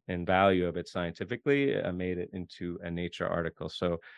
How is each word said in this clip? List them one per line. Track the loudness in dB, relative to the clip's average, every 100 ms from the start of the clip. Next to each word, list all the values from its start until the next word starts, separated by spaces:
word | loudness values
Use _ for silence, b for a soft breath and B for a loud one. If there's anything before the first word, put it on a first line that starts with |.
| -6
and | -2 4
value | 6 8 6 2
of | -2
it | -6
scientifically, | -4 -4 -4 -6 -2 2 2 2 0
uh, | 0
made | -2 -2 -4
it | -4
into | -8 -10 -8 -8 -6
a | -6
Nature | -4 -4 -4 -2
article. | 0 -2 -6 -8
So | -4 -2 -2 B